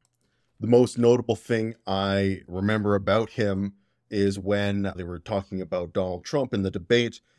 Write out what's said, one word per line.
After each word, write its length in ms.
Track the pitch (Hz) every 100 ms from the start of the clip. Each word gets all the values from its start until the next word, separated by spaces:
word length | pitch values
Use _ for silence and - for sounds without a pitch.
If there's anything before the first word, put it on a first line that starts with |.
| _ _ _ _ _ -
The 60 | 110
most 280 | 120 123 120
notable 400 | 117 120 117 110
thing 380 | - 113 110 - 98
I 540 | 98 98 98 98 95 -
remember 480 | 90 101 110 101
about 360 | 101 98 110 110
him 440 | - 104 95 101 - _ _ _
is 280 | 104 101 98
when 540 | 95 101 101 101 98 -
they 80 |
were 140 | 87 87
talking 420 | - 101 - 95
about 320 | 82 90 85
Donald 320 | 101 92 85
Trump 300 | - 147 127
in 80 | 104
the 80 | 95
debate, 500 | 92 82 120 120 - _